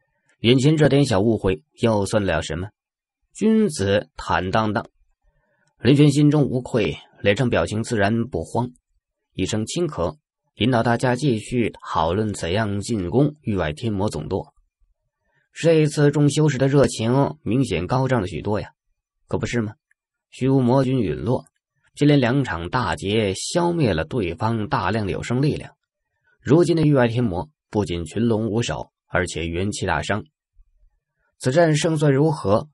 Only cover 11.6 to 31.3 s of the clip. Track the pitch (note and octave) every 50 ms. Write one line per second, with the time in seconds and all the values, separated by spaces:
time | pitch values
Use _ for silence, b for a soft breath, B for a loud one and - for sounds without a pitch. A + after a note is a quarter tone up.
11.6 | A2 F2+ - - - - - F2 D#2+ E2 F2 G#2+ A2 G#2+ G2 - - E2 F2+ G#2+
12.6 | A2+ G2+ G2+ G2+ G2 - A#2+ G#2 F2+ F2 - B2 D3 D3 - - _ A#2 G#2 F#2
13.6 | E2 D#2 D2+ - - A2+ G#2 F#2+ G2 G#2+ - D#2 - A2 G#2+ F#2+ - - _ _
14.6 | _ _ _ _ _ _ _ _ _ _ _ _ _ _ _ _ _ _ _ -
15.6 | - E3+ E3 D#3 D3+ D3 - D#3 D3+ D3 C#3+ D#3 D3 C#3+ D3 D3+ D3+ D3+ C3+ B2
16.6 | C3+ C#3 C3+ C#3+ B2+ A2+ - - A2 A2+ B2 C#3 C#3 - - - _ - G#2+ C3+
17.6 | C3+ G#2 F#2 D#2+ F2+ F#2 B2+ C3 C3 B2+ C3 A#2+ F#2 F#2 E2+ C#2+ - G2 G#2+ G2
18.6 | - - _ _ _ _ _ _ _ _ _ _ _ _ - F#2+ - - - A#2+
19.6 | G#2+ G#2+ - _ _ _ _ _ _ _ _ _ _ _ - - B2 C3 C3+ C3+
20.6 | B2+ A#2 B2+ C#3 C3 B2 C3 C3 G#2+ E2 C#2 B1+ C#2 G#2+ B2+ - - _ _ _
21.6 | _ _ _ _ _ _ _ - D3 D3 D3 C#3+ B2 A2+ B2 C#3+ C3 - - E2
22.6 | E2+ F2 - B2+ A#2 F2+ E2 E2 D#2+ G2 G#2 A2+ G#2+ G2 F#2+ - - - - F3
23.6 | F3 F3 F3 E3+ D3 A2 F2+ D#2+ - - - B2+ G2 E2+ E2 - G#2+ A2 A#2 A2
24.6 | G#2 - - A#2+ G2 F2+ G#2+ A2+ G#2 F#2 D2 G#1 - - A#2+ B2 C#3 D3+ - -
25.6 | - - - _ _ _ _ _ _ _ _ _ _ _ _ _ _ - - E3+
26.6 | F3 F3 E3+ D#3+ D#3 D3+ D3 C3+ A#2+ A#2 A2+ B2 B2 A2 E2+ F2 - - _ _
27.6 | _ _ - G#2+ G2+ E2 F2 E2+ E2+ E2 - G2+ A#2 A#2+ A2+ G#2 A2+ A2+ G2 A2
28.6 | A2+ - C#2+ A#1+ A1+ - _ _ _ _ - F2+ F2+ E2 - E2+ E2 E2+ E2+ E2+
29.6 | F#2+ G#2 G2+ - A2 F#2 E2+ D2+ D2 - G2 G#2 - - _ _ _ _ _ -
30.6 | - _ _ _ _ _ _ _ _ _ _ _ _ _